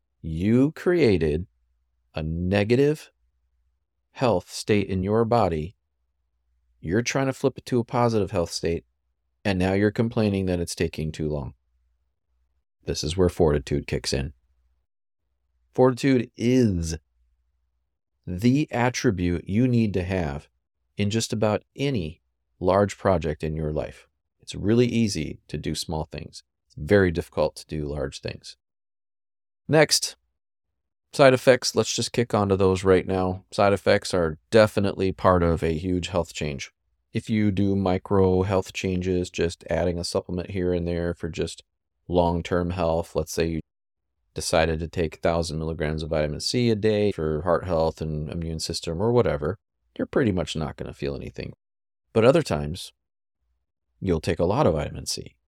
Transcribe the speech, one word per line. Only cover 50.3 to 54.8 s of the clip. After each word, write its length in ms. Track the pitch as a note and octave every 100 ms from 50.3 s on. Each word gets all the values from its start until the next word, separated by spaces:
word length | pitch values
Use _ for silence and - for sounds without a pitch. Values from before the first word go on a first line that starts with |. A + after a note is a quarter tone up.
much 240 | F#2 D#2 -
not 200 | D2 -
gonna 160 | -
feel 240 | - C#2 C2+
anything. 380 | - - - - _ _ _ _ _
But 120 | A2+ A2
other 160 | E3
times, 500 | C#3+ D2+ D2 F2 - _ _ _ _ _ _ _ _ _ _ -
you'll 200 | F#2+ E2
take 200 | - E2+
a 60 | F2
lot 200 | G#2 A2+
of 80 |
vitamin 320 | D#2